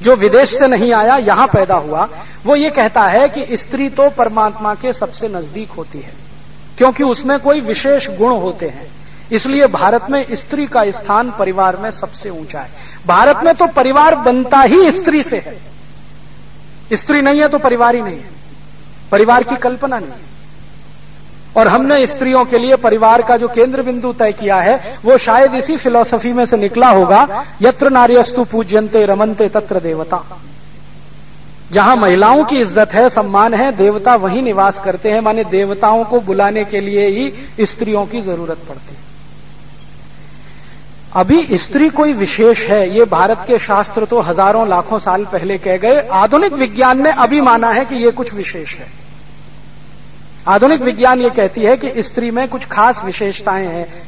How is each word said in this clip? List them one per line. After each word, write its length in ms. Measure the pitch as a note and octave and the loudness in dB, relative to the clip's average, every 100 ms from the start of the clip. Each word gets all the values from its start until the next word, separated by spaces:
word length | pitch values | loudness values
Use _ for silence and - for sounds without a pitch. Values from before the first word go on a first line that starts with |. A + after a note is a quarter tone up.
जो 140 | G#3 B3 | 2 4
विदेश 440 | G3+ A3 C#4 B3+ | 6 4 4 4
से 80 | C4+ | 2
नहीं 260 | A#3+ A#3+ | 4 2
आया, 240 | A3+ A3 C4+ | 2 4 2
यहां 300 | G#3 G3 C4 | 2 2 4
पैदा 280 | A3 F#3 F3+ | 2 2 0
हुआ, 340 | D3+ D#3 G#3+ - - - G#3 | 0 -4 -4 -6 -16 -10 0
वो 100 | C#4+ | 2
ये 140 | D4+ | 2
कहता 340 | C#4+ A3+ A#3+ | 0 0 2
है 260 | G3+ G3+ C#4 | 2 4 2
कि 280 | D4 B3+ A#3 | 0 -6 -6
स्त्री 320 | - B3+ C#4 | -6 -4 -4
तो 200 | C4+ C#4 | 2 2
परमात्मा 680 | C#4 A3+ A3 G#3+ G#3+ G#3+ G#3 | 2 0 2 -2 -2 -6 -4
के 180 | B3+ | -6
सबसे 360 | A#3+ G#3 - A3+ | -4 -6 -6 -8
नजदीक 420 | F#3+ D3+ E3+ G#3+ | -8 -10 -12 -12
होती 280 | - D#3 D3 | -12 -14 -14
है, 140 | C3 - - - - - - - | -16 -18 -18 -18 -18 -18 -18 2
क्योंकि 260 | B3+ A#3+ | 2 4
उसमें 360 | C#4 A#3 C4+ C#4 | -2 -2 0 0
कोई 220 | B3 D4 | 2 0
विशेष 480 | A3 A3+ C4+ C#4 - | 0 -4 0 0 0
गुण 220 | F#3+ A3+ | -2 0
होते 340 | A#3 F3+ E3+ D#3+ | 0 -2 -6 -8
हैं। 220 | C3 D3 - - - - | -10 -16 -18 -18 -18 -6
इसलिए 360 | A3 C4 C#4 C4+ | -4 -2 2 2
भारत 380 | F3 F#3 A#3 G3 | 4 2 2 0
में 160 | C#4 B3 | -4 -2
स्त्री 340 | A#3 - D4 C#4+ | -8 -6 -6 -2
का 260 | B3 G#3 | 0 0
स्थान 420 | F#3+ - G#3 B3 A3+ | -2 -2 0 0 -4
परिवार 380 | F#3+ F#3 F#3+ F#3 | -4 0 0 0
में 140 | G#3+ | -8
सबसे 380 | G#3+ F#3+ - G#3 | -8 -10 -10 -12
ऊंचा 300 | E3+ D#3 D3+ | -12 -12 -12
है। 100 | B2+ - - - - | -12 -16 -18 -10 2
भारत 320 | F3 B3+ C#4 | 4 6 4
में 120 | E4 E4 | 2 4
तो 100 | E4+ | 2
परिवार 500 | C#4+ C4 C#4 D#4 D#4 | 2 2 4 4 4
बनता 440 | C#4+ B3 B3 C4+ | 2 0 2 4
ही 320 | C4 E4 F4 | 6 6 6
स्त्री 320 | F#4 E4+ D4+ | 4 0 0
से 140 | G#3+ G#3+ | 0 -6
है, 200 | D#3 A2+ - - - - - - - - - - - - - | -8 -16 -18 -18 -18 -18 -18 -18 -18 -18 -18 -18 -18 -18 -6
स्त्री 280 | G#3+ - D4 | -6 0 0
नहीं 200 | C#4 D4 | 2 2
है 60 | D4+ | 2
तो 100 | C#4+ | 2
परिवार 380 | C#4 A#3+ A#3+ A#3+ | 0 2 2 2
ही 60 | |
नहीं 160 | G#3 D#3+ | -2 -10
है, 120 | - - - - - - - - - | -14 -18 -18 -18 -18 -18 -18 -18 -4
परिवार 320 | G3+ A3 A#3+ | 2 4 4
की 120 | A#3+ B3+ | 2 -2
कल्पना 440 | B3 B3 C4+ B3 | -4 -4 -6 -6
नहीं 100 | D#3 | -8
है। 260 | B2 - - - - - - - - - - - - - - | -16 -18 -20 -20 -18 -18 -18 -18 -18 -18 -18 -18 -18 -4 2
और 100 | A3 | 4
हमने 400 | A3 C4+ C#4+ B3+ | 4 2 2 2
स्त्रियों 380 | C#4 C4 B3+ B3 | 0 0 2 2
के 120 | A#3+ | 2
लिए 180 | B3 C4 | 4 4
परिवार 460 | A#3+ G#3+ A3 A#3 | 4 4 6 4
का 160 | A#3 A#3+ | 4 2
जो 100 | A#3 | 2
केंद्र 340 | A#3+ B3+ C4+ | 2 2 2
बिंदु 320 | B3 B3 B3 | -4 -4 -6
तय 180 | B3 A3 | 0 -2
किया 240 | G3+ G#3 F#3+ | 0 0 2
है, 420 | F3 C4 G#3 F3+ G#3+ | 2 0 -2 -6 4
वो 120 | B3+ | 4
शायद 360 | A#3+ A3+ C4+ | 6 4 4
इसी 240 | B3+ C4+ D#4 | 2 -2 -2
फिलॉसफी 560 | C4 A#3 A#3 A#3 B3 | 2 2 2 0 -2
में 120 | B3 A#3+ | 0 0
से 120 | A3+ | 2
निकला 320 | G3+ A3+ B3+ | 0 4 6
होगा, 560 | G3 F3+ G3+ C4 G#3 D4 - | 6 6 6 4 0 -10 2
"यत्र 280 | A#3 B3+ C#4+ | 2 4 2
नार्यस्तु 540 | C4 A#3+ B3 A#3 B3 | 4 6 6 4 0
पूज्यन्ते 600 | A#3+ A3+ G3 G#3+ G#3+ A3 G3+ | -2 -2 0 0 2 2 2
रमन्ते 440 | G3 A3 G#3 G#3 | 2 0 0 0
तत्र 300 | G#3+ G#3 F#3 | 0 -2 -4
देवता।" 600 | E3 D#3+ D#3+ F3+ - F3 - - - - - - - - - - - - - | -2 -6 -4 -6 -6 -18 -18 -18 -18 -18 -18 -18 -18 -18 -18 -18 -18 -18 -2
जहां 260 | F#3+ G3+ B3+ | 2 4 4
महिलाओं 460 | G3+ F#3 G#3 C4+ | 4 4 6 4
की 140 | D#4 C#4+ | 4 0
इज्जत 360 | G#3+ F3+ G#3 | 2 2 2
है, 160 | G3 B3 | 4 4
सम्मान 440 | B3 G3+ G3 A3 | 2 0 2 2
है, 180 | G#3+ C4+ | 2 0
देवता 440 | G3+ G3 G#3 G#3 A#3 | 2 2 2 2 2
वहीं 260 | F#3 G3+ | 2 -2
निवास 380 | B3+ G3 G3 G3 | -2 2 0 0
करते 320 | G3 F3+ G#3+ | -6 -4 -2
हैं। 100 | G#3+ | 0
माने 220 | A3 A3 | 0 0
देवताओं 600 | G3+ F#3+ G3 G3 G#3 A3 | 0 0 -2 0 2 2
को 160 | A3+ A#3+ | 2 -2
बुलाने 460 | F#3+ F#3+ G3+ G#3+ G3 | 0 0 0 0 -4
के 140 | G3+ | -4
लिए 280 | G3 G3+ G3+ | -2 0 0
ही 260 | G3+ C4+ B3+ C#4 - G#3 | 0 -4 -8 -16 -4 -4
स्त्रियों 400 | - G#3+ G#3 G3+ | -2 -4 -2 -4
की 160 | A#3 | -6
जरूरत 360 | F#3+ E3+ E3 D#3+ - | -6 -8 -8 -10 -12
पड़ती 260 | C3+ - C#3+ | -16 -16 -18
है। 60 | - - - - - - - - - - - D3 D3 - - - - - - - - | -18 -18 -18 -18 -18 -18 -18 -18 -18 -18 -18 -18 -18 -18 -18 -18 -18 -18 -18 -18 -6
अभी 340 | F#3 F#3 D#4 D#4+ | -2 2 2 2
स्त्री 380 | F#3 - F#3+ D#4 | -4 -2 0 0
कोई 240 | - D4+ | 2 0
विशेष 520 | B3 G3 - A3 A3+ - | 0 -4 2 4 4 2
है, 320 | G#3 F#3 G3+ | 0 2 2
ये 80 | A3+ | 2
भारत 380 | E3+ F#3+ A3 F#3+ | 4 2 0 0
के 120 | A#3+ | -2
शास्त्र 460 | - G3+ G3+ G#3 G#3+ | 2 0 0 -4 -2
तो 140 | A#3+ | -2
हजारों 500 | E3+ E3+ G3 A3 A3+ | 0 2 2 2 2
लाखों 300 | F3+ - A3 | 0 -2 -4
साल 260 | G3 F#3+ G3+ | -2 -2 -2
पहले 320 | F#3 F3 G3 | -4 -4 -4
कह 200 | G3 F#3 | -2 0
गए। 300 | G#3+ C#4+ - | 2 2 2
आधुनिक 420 | F#3+ G#3+ C#4+ G4 | 0 2 2 0
विज्ञान 500 | C#4+ B3+ G#3 B3+ C4 | 0 -4 2 2 4
ने 80 | D4 | 2
अभी 300 | C#4+ A#3+ D4 | 2 2 4
माना 300 | C4 A3+ A3+ | 4 2 2
है 140 | A3 C4 | 0 -2
कि 100 | C4 | 0
ये 160 | A#3 | 0
कुछ 220 | A#3 A#3+ | 0 -8
विशेष 420 | G#3 F#3 F3 D3 - | -8 -10 -10 -12 -14
है। 300 | B2+ - - - - - - - - - - - - - - - - | -16 -18 -20 -20 -20 -18 -18 -18 -18 -18 -18 -18 -18 -18 -18 -10 0
आधुनिक 340 | G3+ B3+ D#4 | 4 4 4
विज्ञान 400 | B3 G#3+ B3 B3+ | 0 2 2 4
ये 80 | A#3+ | 2
कहती 320 | A3+ G3 A#3 | 2 -2 0
है 160 | G#3+ B3+ | 2 2
कि 260 | C4+ A#3+ | 0 -4
स्त्री 280 | - - A#3 | -4 -4 -4
में 160 | A#3 C4 | -4 -4
कुछ 180 | B3+ - | -6 -6
खास 380 | G3 A3+ B3 | 2 2 2
विशेषताएं 640 | D4 F3 G3+ F#3+ E3+ F#3+ F#3+ | -6 -6 -6 -4 -4 -4 -6
हैं, 360 | E3+ E3 - | -8 -10 -14